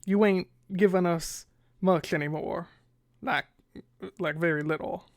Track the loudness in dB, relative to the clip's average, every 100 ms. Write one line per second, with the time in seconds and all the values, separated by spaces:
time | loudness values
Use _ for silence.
0 | 0 4 4 2 -4 _ _ 2 4 4
1 | 2 0 -4 -12 -16 _ _ _ 2 2
2 | 2 -4 -2 -4 -4 -6 -8 _ _ _
3 | _ _ -4 -4 -4 _ _ -20 -20 _
4 | -18 _ -6 0 0 0 -2 -4 -4 -8
5 | -12